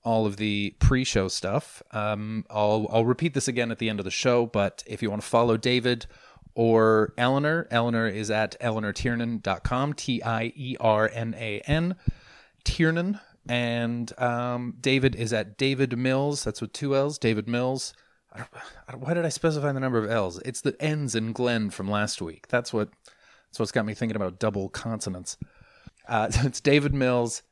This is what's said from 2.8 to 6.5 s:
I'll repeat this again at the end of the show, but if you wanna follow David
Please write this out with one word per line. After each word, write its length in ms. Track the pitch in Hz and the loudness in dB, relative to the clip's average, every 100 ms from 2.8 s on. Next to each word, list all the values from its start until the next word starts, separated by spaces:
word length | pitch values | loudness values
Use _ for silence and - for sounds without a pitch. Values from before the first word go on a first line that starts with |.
| 107 | 2
I'll 120 | 113 113 | 2 2
repeat 280 | 123 165 | 2 0
this 140 | 139 131 | 0 -2
again 240 | 123 117 | -2 -2
at 80 | 113 | -2
the 100 | 113 | -2
end 100 | 104 | -2
of 40 | 95 | -4
the 60 | |
show, 340 | - 131 120 117 | 0 2 4 2
but 380 | 107 101 - - | 2 0 -2 -12
if 160 | 107 | -6
you 80 | 110 | -4
wanna 140 | 104 | -4
follow 340 | - 117 120 110 | 2 4 4 2
David 480 | 123 123 120 120 - - - - - | 2 0 0 -2 -6 -20 -20 -20 -12